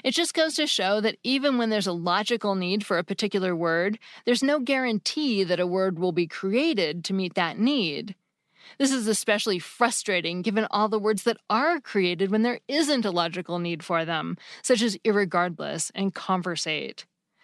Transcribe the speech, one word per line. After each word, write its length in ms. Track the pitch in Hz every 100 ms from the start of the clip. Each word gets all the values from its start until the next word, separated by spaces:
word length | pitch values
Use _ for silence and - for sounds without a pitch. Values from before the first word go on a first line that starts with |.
It 80 | 262
just 220 | 320 339
goes 220 | 339 320 302
to 120 | 294
show 320 | - 190 214
that 180 | 214 -
even 340 | 233 269 285 247
when 120 | 226
there's 180 | 214 190
a 60 |
logical 600 | 175 175 185 208 233 208 190
need 300 | 180 202 -
for 120 | 175
a 80 | 170
particular 500 | 196 208 196 185 170
word, 440 | 170 165 190 220 - - -
there's 180 | 240
no 160 | 269 294
guarantee 840 | 247 269 254 214 - 302 294 202 175
that 160 | 175
a 60 | 180
word 300 | 185 190 165
will 140 | 180
be 160 | 165 165
created 760 | - 190 226 330 220 156 170 -
to 80 |
meet 220 | 190 185 190
that 220 | 170 123
need. 560 | 240 294 170 143 - - _ _ _ _ - -
This 140 | 269
is 160 | 262 220
especially 520 | 208 - 208 220 180
frustrating 800 | - - 240 - - 185 165 180
given 260 | 196 202 214
all 200 | 208 214
the 100 | 220
words 240 | 208 214
that 140 | 233 - -
are 300 | 214 302 339
created 520 | - 202 180 175 190
when 100 | 214
there 180 | 233 240 -
isn't 380 | 285 294 269 214
a 60 |
logical 480 | 175 170 180 170 175
need 220 | 175 165
for 220 | 170 165
them, 340 | 165 160 165 175 - -
such 200 | - 240
as 160 | 233 196 220
irregardless 840 | 208 190 175 180 156 147 151 - -
and 180 | 196
conversate. 920 | - - 185 175 160 - 151 131 - - _ _ _